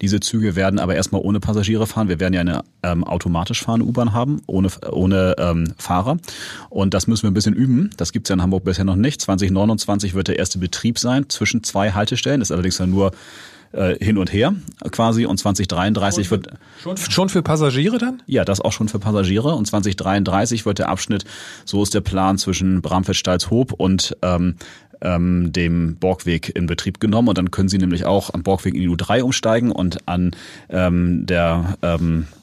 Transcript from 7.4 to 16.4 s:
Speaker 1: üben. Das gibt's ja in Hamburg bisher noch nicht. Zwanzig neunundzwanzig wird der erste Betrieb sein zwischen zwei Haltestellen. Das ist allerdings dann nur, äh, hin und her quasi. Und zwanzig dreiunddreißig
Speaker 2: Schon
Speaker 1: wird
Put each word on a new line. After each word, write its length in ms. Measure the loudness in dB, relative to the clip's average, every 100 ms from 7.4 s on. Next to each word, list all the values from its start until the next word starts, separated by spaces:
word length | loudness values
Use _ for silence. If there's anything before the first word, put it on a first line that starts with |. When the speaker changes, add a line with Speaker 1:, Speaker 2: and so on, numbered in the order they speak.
| 2
Speaker 1:
üben. 360 | 2 2 2 0 -2
Das 140 | -4
gibt's 180 | -4 -2
ja 40 |
in 80 | 0
Hamburg 220 | 2 0
bisher 220 | 0 0 0
noch 100 | 2
nicht. 240 | 0 0
Zwanzig 300 | -2 0 2
neunundzwanzig 640 | 2 2 0 0 -2 -2
wird 140 | -2 -2
der 100 | -2
erste 200 | -2 -4
Betrieb 400 | -4 -2 -2 -2
sein 300 | 0 0 -2
zwischen 340 | -2 -2 -2
zwei 300 | -2 0 0
Haltestellen. 480 | 0 0 -2 0 0
Das 80 | 0
ist 40 |
allerdings 260 | 0 0 0
dann 120 | 0
nur, 220 | 2 2 -2 -12 -20 -20 -20 -10
äh, 240 | -2 -2 0
hin 140 | 0 2
und 140 | 2
her 220 | 2 2 0 -6 -12 -6
quasi. 340 | 0 2 2 0
Und 120 | 0
zwanzig 280 | 0 0 -2
dreiunddreißig 640 | 0 0 0 0 0 0
Speaker 2:
Schon 20 |
Speaker 1:
wird 220 | -2